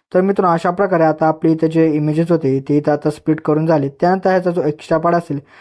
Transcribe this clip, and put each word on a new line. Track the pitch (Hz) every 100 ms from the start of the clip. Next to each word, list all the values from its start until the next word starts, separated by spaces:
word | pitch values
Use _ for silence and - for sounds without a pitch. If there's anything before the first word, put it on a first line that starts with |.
| _
तर | 185
मित्रांनो, | 190 196 190
अशा | 165 185
प्रकारे | 180 196 175
आता | 160 156 160
आपले | 160 160
इथं | 160 160
जे | 160 160
इमेजेस | 151 151 151 170
होते | 165 135 135 135
ते | 147
इथं | 147
आता | 147 151
स्प्लिट | - - 160
करून | - 151 160
झाले. | 156 139
त्यानंतर | - 175 190 185
ह्याचा | 185 180
जो | 175
एक्स्ट्रा | 180 220 - 160
पार्ट | 170 170
असेल | 170 143 - -